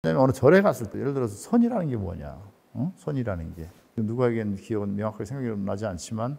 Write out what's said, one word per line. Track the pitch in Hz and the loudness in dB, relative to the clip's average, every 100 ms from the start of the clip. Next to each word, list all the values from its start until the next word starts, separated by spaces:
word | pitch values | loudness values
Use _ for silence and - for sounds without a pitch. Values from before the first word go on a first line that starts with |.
왜냐면 | 160 160 | 2 4
어느 | 131 | 4
절에 | - 127 185 | 6 8 8
갔을 | 196 131 110 | 6 2 -4
때 | 104 | -4
예를 | 123 | -2
들어서 | 139 120 101 | -2 -2 -4
선이라는 | - 240 233 240 160 | 0 4 4 2 -2
게 | 120 | -4
뭐냐, | 92 82 71 67 101 _ _ | -4 -8 -10 -12 -18 _ _
어? | 110 160 185 | -6 -6 -6
선이라는 | - 139 117 87 82 80 | -6 -4 -2 -4 -6 -10
게 | 82 - _ - | -14 -16 _ -4
누구에게는 | 107 117 123 117 104 98 | -2 2 2 2 -2 -4
기억은 | - 110 101 101 | -2 -2 -2 -2
명확하게 | 107 104 104 | -4 -4 -8
생각이 | 139 123 104 | -4 -4 -4
나지 | 98 101 107 | -4 -4 -4
않지만 | 85 - 110 120 | -6 -8 -6 -4